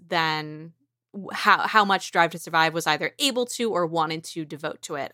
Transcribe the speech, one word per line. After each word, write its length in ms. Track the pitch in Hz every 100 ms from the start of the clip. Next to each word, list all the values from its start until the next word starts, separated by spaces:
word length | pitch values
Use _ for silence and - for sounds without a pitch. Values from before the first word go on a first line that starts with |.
| 170
than 640 | 175 160 156 156 151 165 _ _ _ _
w-, 160 | 208 185
how, 320 | - 214 180 196
how 180 | 220
much 260 | 196 185 -
Drive 180 | 185 170
to 80 | 170
Survive 340 | - 160 160
was 140 | 160 160
either 260 | 151 170 -
able 260 | 277 247
to 260 | 240 - 233
or 140 | 175 170
wanted 380 | 165 160 160
to 220 | 165 - 151
devote 340 | 151 156 -
to 120 | -
it. 180 | 147 -